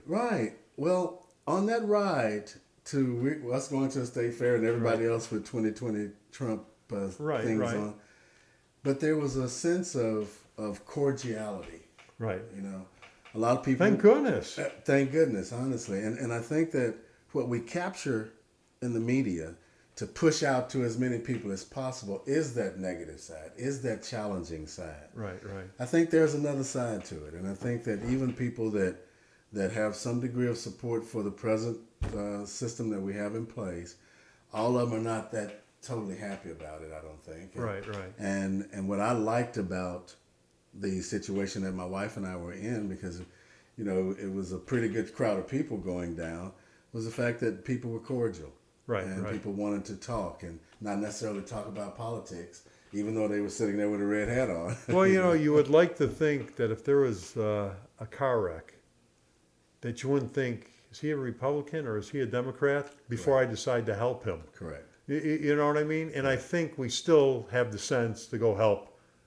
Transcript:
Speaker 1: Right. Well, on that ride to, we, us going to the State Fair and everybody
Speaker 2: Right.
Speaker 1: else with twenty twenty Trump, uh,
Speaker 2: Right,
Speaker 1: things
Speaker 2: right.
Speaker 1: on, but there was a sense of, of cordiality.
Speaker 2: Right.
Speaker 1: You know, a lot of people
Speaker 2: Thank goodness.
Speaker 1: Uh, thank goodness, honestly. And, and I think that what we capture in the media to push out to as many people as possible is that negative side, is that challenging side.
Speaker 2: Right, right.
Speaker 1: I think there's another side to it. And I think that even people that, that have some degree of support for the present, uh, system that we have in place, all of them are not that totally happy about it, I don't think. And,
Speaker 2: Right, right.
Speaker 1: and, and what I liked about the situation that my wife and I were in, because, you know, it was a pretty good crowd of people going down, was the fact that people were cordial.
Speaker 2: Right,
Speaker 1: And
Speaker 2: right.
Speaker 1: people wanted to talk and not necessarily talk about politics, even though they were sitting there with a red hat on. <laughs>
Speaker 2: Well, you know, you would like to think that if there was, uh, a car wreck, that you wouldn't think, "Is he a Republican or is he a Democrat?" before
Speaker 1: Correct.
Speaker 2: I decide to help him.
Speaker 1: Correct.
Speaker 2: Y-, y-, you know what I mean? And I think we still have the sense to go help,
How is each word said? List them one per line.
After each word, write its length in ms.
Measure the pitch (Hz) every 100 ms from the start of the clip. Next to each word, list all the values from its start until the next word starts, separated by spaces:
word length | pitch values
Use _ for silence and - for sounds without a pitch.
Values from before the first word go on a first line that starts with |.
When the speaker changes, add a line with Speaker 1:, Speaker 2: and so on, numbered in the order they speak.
| 143
Speaker 1:
Right. 460 | 196 240 185 107 - - -
Well, 500 | 151 185 170 - - _ -
on 180 | 175 202
that 180 | 233 208
ride 640 | 208 196 151 110 107 104 - - _ -
to, 120 | 139 131 120 131 151
we, 80 | 120
us 160 | 131 -
going 200 | 135 135
to 100 | 135
the 60 | 120
State 280 | 123 117
Fair 220 | 117 123 120
and 100 | 113
everybody 380 | 117 117 113
Speaker 2:
Right. 80 | 113
Speaker 1:
else 180 | 113 -
with 160 | 110 -
twenty 240 | 123 107
twenty 380 | 107 123 104 104 - _
Trump, 320 | - 123 110 - _ -
uh, 160 | 104 98 -
Speaker 2:
Right, 260 | 151 135
Speaker 1:
things 160 | 113 107
Speaker 2:
right. 160 | 117 104
Speaker 1:
on, 180 | 104 104 - - _ _ _ _ _ _
but 160 | 139 135
there 160 | 156 156
was 200 | 143 127
a 120 | 127
sense 460 | - 170 180 175
of, 340 | 131 113 110 104 - - -
of 260 | 107 95
cordiality. 1000 | - 151 139 127 127 110 107 95 85 82 - - - -
Speaker 2:
Right. 240 | 110 92 117 101
Speaker 1:
You 60 |
know, 240 | 98 95 92 - - - -
a 40 | 110
lot 200 | 113 131
of 40 |
people 220 | 135 131 202
Speaker 2:
Thank 140 | -
goodness. 580 | 202 277 269 - - -
Speaker 1:
Uh, 120 | 180 -
thank 280 | - 139 135
goodness, 400 | 151 151 104 90
honestly. 480 | 120 131 120 - 98
And, 160 | 107 110
and 140 | 123
I 80 | 117
think 320 | 117 151 160
that 220 | 143 120 107 - _ _
what 160 | 143 123
we 120 | 120
capture 720 | 117 175 180 190 143 113 110 - _ _ _ _
in 100 | 123
the 60 | 117
media 540 | 113 131 120 85 78 85 _ _ _ -
to 100 | -
push 360 | - 165 151
out 280 | 147 127 127
to 120 | 135
as 120 | 120 113
many 220 | 127 117
people 320 | - 113 101
as 120 | 95
possible 580 | - 139 131 123 101 98 139
is 280 | 147 147
that 240 | 120 98 92
negative 420 | 92 85 82 78
side, 300 | - 78 78 -
is 260 | 127 135
that 200 | 123 107
challenging 640 | - 113 104 95 80 80 76
side. 420 | - 82 73 76
Speaker 2:
Right, 300 | 117 101 92
right. 220 | 101 98 92 -
Speaker 1:
I 60 |
think 260 | 123 170 165
there's 240 | 160 156
another 280 | 147 147 139
side 400 | 131 131 120 104 -
to 180 | 78 76
it. 80 |
And 120 | 85 95
I 60 |
think 300 | 98 123 120
that 180 | 117 101 117
even 240 | 131 127
people 380 | 120 120 - 110
that, 260 | 104 92 90 - _ _ _ _
that 200 | 107 95
have 220 | 110 107 98
some 240 | 123 120
degree 260 | 123 123 123
of 80 | 113
support 480 | - 92 123 113
for 180 | 113 110
the 60 | 101
present, 460 | 101 117 110 117 117 - _ 104 104
uh, 280 | 101 101
system 460 | 101 - 120 - 113
that 100 | 101
we 120 | 98
have 200 | 104 104
in 100 | 113 113
place, 500 | - 98 87 85 - _ _ - _ _
all 260 | 107 117 123
of 120 | 120
them 100 | 110
are 20 |
not 300 | 113 113 107
that 300 | 113 104 - - _
totally 340 | - 117 98 90
happy 340 | 104 98 90
about 300 | 80 76 78
it, 100 | 78 78
I 40 |
don't 200 | 78 78
think. 300 | - 80 95 127
And, 80 |
Speaker 2:
Right, 220 | 113 98 101
right. 240 | 101 95 107
Speaker 1:
and, 500 | 101 98 95 98 101
and 160 | 101 95
what 120 | 101
I 120 | 107
liked 440 | 120 107 120 120 113
about 580 | 90 92 90 87 - - _ _ _ _ _
the 260 | 98 98 92
situation 600 | 87 104 98 98 98 113
that 80 | 95
my 120 | 92
wife 320 | 90 95 107 110
and 80 | 95
I 100 | 90
were 160 | 85
in, 340 | 92 107 117 101
because, 320 | 92 92 85 87 - - - _ -
you 80 |
know, 300 | 101 92 95 98
it 120 | 101
was 200 | 95 90
a 60 | 90
pretty 300 | - 127 113
good 240 | 110 104
crowd 260 | - 117 98
of 100 | 90
people 280 | 135 156 107
going 380 | 90 87 87
down, 380 | 82 80 85 92 - _ _ _
was 120 | 117
the 60 | 113
fact 300 | 120 120 117
that 240 | 117 104
people 260 | - 123 120
were 80 | 113
cordial. 540 | - 127 113 90 73 - _ _ -
Speaker 2:
Right, 180 | 104
Speaker 1:
And 180 | 92 95
Speaker 2:
right. 100 | 101
Speaker 1:
people 180 | 104 104
wanted 320 | 98 104 101 98
to 100 | 95
talk 480 | - 117 90 -
and 140 | 90 82 - -
not 180 | 107 101
necessarily 440 | 104 104 107 101
talk 240 | 95 107 101
about 260 | 101 101
politics, 680 | - 113 107 - 85 87 - - - _
even 200 | 101 104
though 140 | 110 107
they 120 | 104
were 100 | 101
sitting 260 | - 107 101
there 140 | 104
with 100 | 104
a 60 | 101
red 220 | 104 104
hat 200 | 123 123
on. 260 | 85 87 117
<laughs> 60 | -
Speaker 2:
Well, 180 | 180 190
you 140 | 190
know, 120 | 180
you 180 | 160 151
would 160 | 151 139
like 260 | 156 175 -
to 120 | 139
think 480 | - 156 143 113 -
that 140 | 117
if 140 | 110 -
there 100 | 139
was, 360 | 131 98 87 -
uh, 380 | 107 104 101 95 - -
a 60 | 110
car 340 | - 135 120
wreck, 320 | 92 80 - - _ _ _ _ _ _ _ _ _ _
that 220 | 120 120
you 60 | 131
wouldn't 240 | 139 120
think, 360 | 143 127 113 - - _
"Is 80 | -
he 100 | 151
a 60 | 151
Republican 680 | 127 117 131 147 143 160 135
or 100 | 107
is 100 | 104
he 120 | 143
a 60 | 117
Democrat?" 640 | 120 131 123 143 143 139 - -
before 260 | 117 147 131
Speaker 1:
Correct. 120 | 123
Speaker 2:
I 60 |
decide 320 | 110 - 120 110
to 80 |
help 300 | 104 123 123
him. 160 | 107 82 -
Speaker 1:
Correct. 320 | - 82 71 - _ -
Speaker 2:
Y-, 120 | 147
y-, 160 | 151 156
you 140 | 147 147
know 100 | 147
what 80 | 147
I 80 |
mean? 260 | 151 156 160
And 120 | 139 135
I 100 | 127
think 420 | - 175 160 -
we 100 | 123
still 580 | - - 156 135 123 101
have 200 | 123 113
the 60 | 104
sense 480 | - 131 117 110 -
to 120 | 113
go 160 | 117
help, 440 | 104 110 101 - - _ _